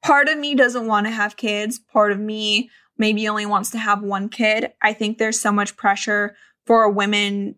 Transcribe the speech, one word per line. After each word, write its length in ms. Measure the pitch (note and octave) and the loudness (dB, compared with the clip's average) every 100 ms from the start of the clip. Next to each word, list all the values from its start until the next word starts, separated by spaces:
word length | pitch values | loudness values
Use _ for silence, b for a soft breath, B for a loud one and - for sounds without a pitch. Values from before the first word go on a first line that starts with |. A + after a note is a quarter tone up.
Part 260 | - C#4+ C#4+ | 4 2 4
of 100 | D#4 | 0
me 160 | D4 | -2
doesn't 320 | C#4 B3 B3 A3+ | 2 2 2 -2
want 200 | G#3+ G#3 | 0 0
to 60 | |
have 240 | A3 G#3 - | -4 -6 -4
kids. 420 | A3 G#3 G#3+ - | -6 -4 -6 -8
Part 340 | _ A3 G#3 | _ 2 2
of 60 | G3+ | 2
me 520 | G#3+ G#3+ G#3+ G#3 - b b _ | -4 -6 -2 -2 -2 b b _
maybe 300 | G#3+ G#3 G#3+ | 0 0 -2
only 180 | G#3+ G#3 | -2 0
wants 240 | G#3 G#3 | -2 -2
to 80 | A3+ | -6
have 240 | G#3+ G3+ | -2 -2
one 260 | G3+ G3 G3+ | -2 -4 -6
kid. 440 | - A3 A3 - _ | -2 0 0 -2 _
I 100 | G#3+ | -2
think 260 | G#3+ G#3+ A3+ | 0 -4 -2
there's 220 | A3 A3 | -2 0
so 120 | G#3+ | 0
much 240 | G#3 G3+ - | 0 -2 -2
pressure 600 | G#3 G3+ - G#3 G#3 b b b | 0 0 0 -2 -2 b b b
for 260 | - A3+ G#3+ | 2 4 4
women 680 | G3+ G3+ G#3 G3+ G3+ G3+ | 2 0 0 0 -2 -6